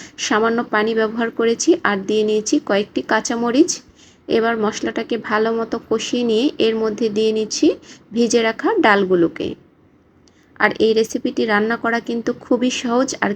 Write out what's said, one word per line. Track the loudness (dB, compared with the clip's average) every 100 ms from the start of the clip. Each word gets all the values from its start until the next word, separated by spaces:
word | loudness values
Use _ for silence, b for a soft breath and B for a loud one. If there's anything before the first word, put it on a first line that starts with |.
| B B 0
সামান্য | 2 2 0 0
পানি | 0 0
ব্যবহার | 0 0 0 -4
করেছি। | 0 0 2 2 2
আর | 2 -2 -2
দিয়ে | 0 0
নিয়েছি | 0 0 -2 0
কয়েকটি | -2 -2 -4
কাঁচামরিচ। | -2 -2 0 -2 0 2 2 0 -12 b b b -2
এবার | 0 0 0
মশলাটাকে | -2 -2 -6 -6 -4 -6 -2
ভালো | -2 0
মতো | -2 -4 -6 -4
কষিয়ে | -4 -2 -2
নিয়ে | 0 2 0 0
এর | 0 0
মধ্যে | -2 -2 -2 0
দিয়ে | 0
নিচ্ছি | 0 -2 0 0 0 B B B
ভিজে | -2 2 2
রাখা | 2 0 0 2
ডালগুলোকে। | 4 4 4 2 2 0 -8 -10 _ _ _ _ _ _ _ b b b
আর | -2 2 2
এই | 2
রেসিপিটি | 0 -2 -4 -2 0
রান্না | 0 0 -2
করা | -2 -4
কিন্তু | -4 -6 -4 -6
খুবই | -2 0 0 -2
সহজ | -2 0 0 -2
আর | -4